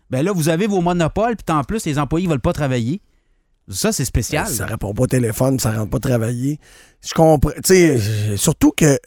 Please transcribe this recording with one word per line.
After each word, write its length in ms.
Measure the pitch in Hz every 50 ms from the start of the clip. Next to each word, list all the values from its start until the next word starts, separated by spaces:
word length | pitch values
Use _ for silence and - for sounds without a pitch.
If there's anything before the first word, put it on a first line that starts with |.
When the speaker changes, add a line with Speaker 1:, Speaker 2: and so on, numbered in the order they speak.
| _ _
Speaker 1:
ben 140 | 123 127 147
là, 80 | 190
vous 180 | 208 170 147 175
avez 180 | 160 165 214
vos 140 | 214 202 185
monopoles, 540 | 170 175 180 175 165 147 - 185 214 247 233
puis 200 | - - - 165
en 80 | 151 131
plus, 220 | - 202 226 -
les 120 | 165 139 143
employés 280 | 147 123 156 170 190
veulent 120 | 170 156 123
pas 140 | - 170 175
travailler. 480 | 143 151 135 127 123 113 117 156 202 - _ _ _ _ _ _ _ _ _ _ _ _ -
Ça, 220 | 95 - - 214
c'est 140 | 220 - 135
spécial. 400 | - - 131 110 - - 151 190
Speaker 2:
Ben, 80 | 226 135
ça 120 | 101 90
répond 280 | 78 110 107 - 98 107
pas 100 | 123 127
au 40 |
téléphone, 520 | 117 131 127 123 110 107 - 131 135 135 123
ça 120 | - 117
rentre 180 | 110 113 110 98
pas 100 | - 127
travailler. 580 | - 135 123 117 110 110 123 120 127 139 151 - _ - - - - _ _ _ -
Je 80 | - -
comprends. 380 | - 160 160 156 143 - 151
Tu 100 | - 151 -
sais, 320 | - 190 180 175 160 139 120
euh, 380 | 101 107 110 107 104 107 104
surtout 340 | 98 - 165 147 - - 302
que 260 | - - 170 147 139 - -